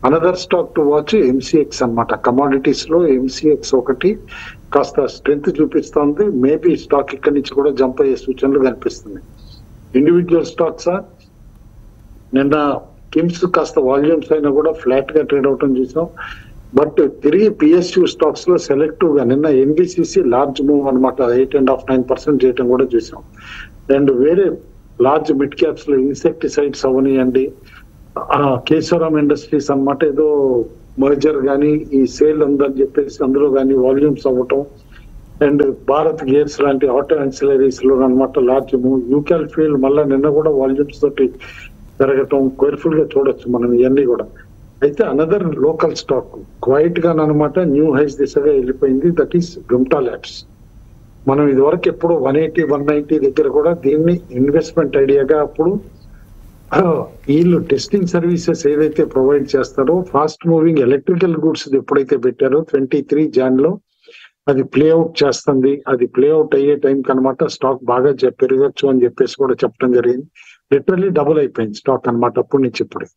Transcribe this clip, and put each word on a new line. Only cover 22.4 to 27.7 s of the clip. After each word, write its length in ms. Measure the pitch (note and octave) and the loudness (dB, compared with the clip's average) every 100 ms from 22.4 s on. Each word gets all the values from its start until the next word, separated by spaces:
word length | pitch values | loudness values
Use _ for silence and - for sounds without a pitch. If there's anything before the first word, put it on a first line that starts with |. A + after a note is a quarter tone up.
చేయటం 240 | B2+ B2 B2 | 2 0 0
కూడా 120 | B2 B2 | 0 2
చూసాం. 260 | A#2 A2 - - - - - - - - | 0 -4 -16 -20 -20 -20 -20 -20 -20 -2
And 140 | C#3 C#3 B2 | 2 2 2
వేరే 220 | C#3 F3 F#3+ - - - - - B2+ | 2 2 0 -2 -12 -20 -20 0 2
లార్జ్ 260 | D3+ D3 C3+ | 2 0 -2
మిడ్ 140 | C#3+ - | -2 -2
క్యాప్స్ 240 | D#3+ - - | -2 -2 -2
లో 60 | C#3 C3 | 0 0
ఇన్సెక్టిసైడ్స్ 760 | C3+ E3 D#3+ D3+ C#3+ C#3+ C3+ C3 | -2 -4 -2 -4 -2 -4 -2 0
అవనియండి, 540 | C3 C3+ C3+ B2+ B2+ C#3 - - | 2 2 2 2 0 -2 -6 -20